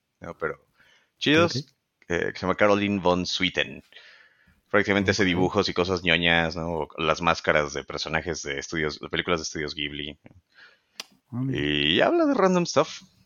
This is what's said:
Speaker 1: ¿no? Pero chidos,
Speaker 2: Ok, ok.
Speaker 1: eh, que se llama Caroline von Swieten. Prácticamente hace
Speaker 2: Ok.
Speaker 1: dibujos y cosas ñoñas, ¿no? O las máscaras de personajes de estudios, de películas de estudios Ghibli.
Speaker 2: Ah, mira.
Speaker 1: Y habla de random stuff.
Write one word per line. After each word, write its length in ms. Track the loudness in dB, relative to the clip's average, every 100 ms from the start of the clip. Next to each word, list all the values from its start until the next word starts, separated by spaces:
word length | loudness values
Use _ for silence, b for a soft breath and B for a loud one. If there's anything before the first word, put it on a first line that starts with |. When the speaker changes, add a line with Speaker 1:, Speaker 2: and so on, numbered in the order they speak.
| _ _
Speaker 1:
¿no? 180 | -18 -8
Pero 280 | -8 -8 _ b b b b _
chidos, 380 | 2 4 4 0
Speaker 2:
Ok, 80 |
ok. 80 | -8 _ _ _ _
Speaker 1:
eh, 220 | -2 -2
que 60 | -4
se 20 |
llama 140 | -4 2
Caroline 440 | 4 4 2 2
von 260 | 2 2 0
Swieten. 580 | -2 -2 -2 -4 -6 -20 b b b b b b b _
Prácticamente 420 | 0 2 2 2
hace 120 | 2
Speaker 2:
Ok. 40 | 2
Speaker 1:
dibujos 420 | 4 2 2 0
y 40 |
cosas 300 | 0 0 0
ñoñas, 520 | 2 2 4 4 2 -2
¿no? 140 | -6
O 160 | -4 -6 -4
las 240 | 0 2
máscaras 520 | 2 2 2 2 2
de 100 | -4 -8
personajes 560 | -10 -4 -4 -4 -6
de 140 | -6 -8
estudios, 400 | -6 -4 -4 -4
de 100 | -6
películas 300 | -6 -2 -2
de 40 |
estudios 320 | -2 -8 -8 -8
Ghibli. 420 | -8 -8 -10 -12 -20 -20 _ B B B B B B _ _
Speaker 2:
Ah, 120 | -6
mira. 180 | -4 -2
Speaker 1:
Y 420 | -2 0 2 4
habla 240 | 2 2 2
de 80 |
random 320 | 2 2 2 0
stuff. 360 | 0 0 -4 -18 _